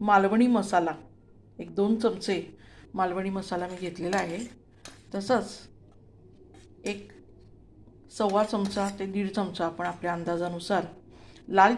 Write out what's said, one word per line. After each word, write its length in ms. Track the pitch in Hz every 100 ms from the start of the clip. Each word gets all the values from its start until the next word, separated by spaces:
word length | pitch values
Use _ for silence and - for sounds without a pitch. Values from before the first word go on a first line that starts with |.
मालवणी 460 | 208 202 196 220 247
मसाला, 480 | 226 196 180 165 151 - - - - - -
एक 160 | 170 170
दोन 240 | 208 226
चमचे 580 | 226 - - 180 - - - - -
मालवणी 360 | 190 180 180 190
मसाला 380 | 196 185 175 180
मी 80 | 180
घेतलेला 420 | 180 170 170 196
आहे. 200 | 175 180 240 - - - - - - 196
तसंच 440 | 196 240 - - - - - - - - - - - - - - -
एक 260 | 202 - - - - - - - - - - - -
सव्वा 260 | 208 196
चमचा 460 | 214 214 196 202 196 202
ते 60 | 196
दीड 260 | 196 190
चमचा 340 | 208 185 170 165
आपण 200 | 165 175
आपल्या 280 | 170 175
अंदाजानुसार 720 | 170 170 170 175 175 175 190 170 - - - - - -
लाल 260 | 190 202